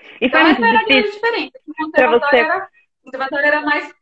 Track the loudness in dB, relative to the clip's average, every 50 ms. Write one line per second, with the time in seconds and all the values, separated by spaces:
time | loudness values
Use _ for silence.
0 | -20 -18 -8 -4 -2 0 2 4 4 4 2 2 2 2 2 2 2 2 2 2
1 | 2 0 -4 -4 -4 -4 -4 -4 -6 -8 -12 -20 _ -16 -12 -10 -8 -2 0 2
2 | 2 4 2 2 2 2 2 2 2 0 -2 -4 -6 -10 _ _ _ _ _ _
3 | _ -14 -10 -8 -8 -6 -4 -2 0 0 0 0 -2 -2 -4 -4 -6 -10 -16 _